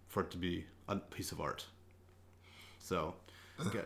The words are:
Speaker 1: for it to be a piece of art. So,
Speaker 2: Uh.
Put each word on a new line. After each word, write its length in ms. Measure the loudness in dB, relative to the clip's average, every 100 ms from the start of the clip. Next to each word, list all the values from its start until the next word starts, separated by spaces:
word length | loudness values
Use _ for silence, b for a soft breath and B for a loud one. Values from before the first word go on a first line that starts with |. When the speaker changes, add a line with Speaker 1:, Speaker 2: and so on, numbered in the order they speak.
| 0
Speaker 1:
for 140 | 2
it 80 | 2
to 60 | 2
be 280 | 2 2 0 -8 0
a 80 | 0
piece 360 | 0 -4 -2
of 80 | 0
art. 260 | 0 0 -6 -12 -18 -20 -20 -20 -20 -20 b b b b
So, 340 | 2 4 4 0 -10 B B B
Speaker 2:
Uh. 100 | 2 2